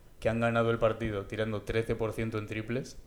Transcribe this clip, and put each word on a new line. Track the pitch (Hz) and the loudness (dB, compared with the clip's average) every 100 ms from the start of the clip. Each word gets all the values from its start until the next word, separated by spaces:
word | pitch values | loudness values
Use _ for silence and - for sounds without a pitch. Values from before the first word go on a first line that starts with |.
| - - | -20 -4
que | 113 | 0
han | 117 | 2
ganado | 117 117 117 | 2 4 4
el | 117 | 4
partido | 113 107 113 104 98 | 4 2 -2 -2 -4
tirando | 107 113 104 | -2 -2 -2
trece | - 113 113 107 | 0 0 0 0
por | 113 | -2
ciento | 104 110 107 | -2 -2 -2
en | 104 | -4
triples, | 107 110 117 - - | -4 -2 -4 -4 -10